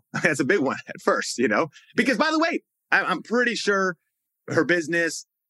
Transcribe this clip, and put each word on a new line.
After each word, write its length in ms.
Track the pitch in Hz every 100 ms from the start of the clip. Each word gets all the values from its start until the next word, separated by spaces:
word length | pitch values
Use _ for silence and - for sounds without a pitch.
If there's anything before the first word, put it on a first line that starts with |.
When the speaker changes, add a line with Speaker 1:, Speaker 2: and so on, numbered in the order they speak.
| _
Speaker 1:
<laughs> 80 | -
That's 160 | 175 151
a 60 | 135
big 140 | 202
one 180 | - - -
at 140 | -
first, 360 | - 110 - -
you 100 | 120
know? 140 | 104
Speaker 2:
Yeah. 60 | 156 - - -
Speaker 1:
Because, 220 | 240 220
by 120 | 311
the 80 | 320
way, 220 | 330 - - _ _
I, 100 | 180
I'm 220 | 160 180
pretty 320 | - 233 240 196
sure 400 | - 202 190 170 _ _ _ _ -
her 160 | 131 139
business, 600 | 175 156 170 165 - - _ _